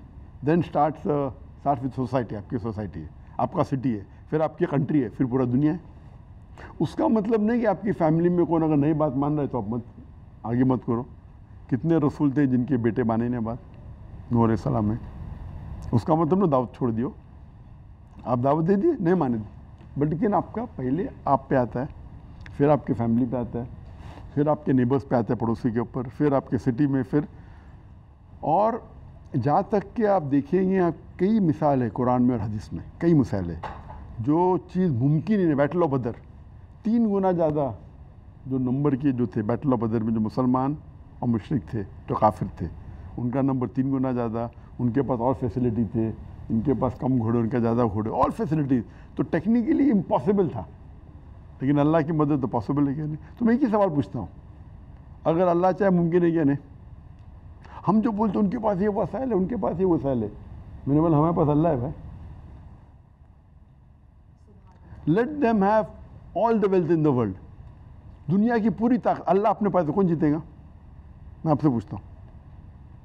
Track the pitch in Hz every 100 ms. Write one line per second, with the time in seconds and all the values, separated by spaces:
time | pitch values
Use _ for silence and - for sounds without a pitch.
0 | - - - - 135 170 - 151 156 -
1 | 190 147 135 - - - 143 135 131 127
2 | 120 131 107 107 92 120 110 101 101 85
3 | 78 - - - 117 165 143 135 131 104
4 | 98 - - 156 156 - 170 139 147 151
5 | 113 - 127 131 123 123 151 175 - -
6 | - - - - - - - - 160 -
7 | - 220 202 220 214 240 220 185 208 -
8 | 156 165 175 175 160 165 160 147 147 151
9 | 151 127 143 151 135 123 101 120 - -
10 | - - - - - 123 131 127 - 117
11 | - - - - - - - 131 165 160
12 | 143 - 147 127 135 123 120 123 113 104
13 | 113 113 120 123 113 120 - - - -
14 | - - - 117 113 113 - 120 104 120
15 | - - - - - - - - - 120
16 | - 160 156 185 180 131 117 - 127 110
17 | 131 - - - - - - - - -
18 | - - - 123 135 156 165 196 339 302
19 | 165 185 135 113 104 - - - - -
20 | 151 165 208 185 - 220 240 - 127 156
21 | 240 - 143 139 - 135 117 123 143 -
22 | - - - - - - 143 139 - 110
23 | 113 117 123 127 117 120 123 - - -
24 | - - - 139 151 147 143 131 123 135
25 | - 127 113 117 113 113 123 113 113 131
26 | 120 - 147 139 - 120 135 117 143 135
27 | 123 147 151 - - - - - - -
28 | - - - - - 175 220 440 - -
29 | - - - 135 127 170 196 202 - -
30 | 208 190 143 143 139 180 190 190 170 -
31 | - - 190 220 170 143 151 135 117 110
32 | 123 123 123 120 107 104 - 82 - -
33 | 170 156 117 98 85 80 - - - -
34 | - - 117 160 185 180 - 185 180 117
35 | 139 151 202 214 170 135 143 180 165 135
36 | 117 - - - - - - - 214 233
37 | 226 196 190 180 156 147 135 104 - -
38 | - - - - 127 131 123 135 143 131
39 | 147 120 117 117 104 120 147 120 113 117
40 | 113 113 107 135 127 127 135 151 - -
41 | - - 123 110 - 135 - 113 95 -
42 | - 127 107 - 92 - 85 - - -
43 | - - 120 135 135 131 120 131 135 135
44 | 131 120 117 113 117 - - - 123 123
45 | 123 123 123 131 123 131 123 113 104 113
46 | 113 107 - - - 110 139 117 127 -
47 | 127 131 110 120 110 123 117 117 120 104
48 | 110 - - - 185 156 135 127 - -
49 | - - 139 165 208 240 233 277 277 202
50 | - 202 151 202 160 120 87 - - -
51 | - - - - - - 135 147 147 165
52 | 151 156 147 147 120 120 - 143 139 139
53 | 151 151 - - 226 247 254 208 196 143
54 | - 123 90 - - - - - - -
55 | - - - 165 185 170 185 185 196 175
56 | 170 175 170 165 139 143 - - - -
57 | - - - - - - - - 190 214
58 | 233 202 220 214 196 226 214 180 208 202
59 | 175 208 262 190 185 240 - 151 185 156
60 | 139 123 104 - - - - - 131 147
61 | 170 147 160 175 147 147 165 131 135 -
62 | - - - - - - - - - -
63 | - - - - - - - - - -
64 | - - - - - - - - - -
65 | - 185 247 294 285 214 196 214 - -
66 | - - - 175 233 226 196 190 156 165
67 | 151 123 107 95 - - - - - -
68 | - - - 196 233 233 214 160 240 240
69 | 202 165 160 190 214 - 208 180 156 202
70 | 180 165 151 156 - - - - - -
71 | - - - - 160 135 151 117 - -
72 | - - - - - - - - - -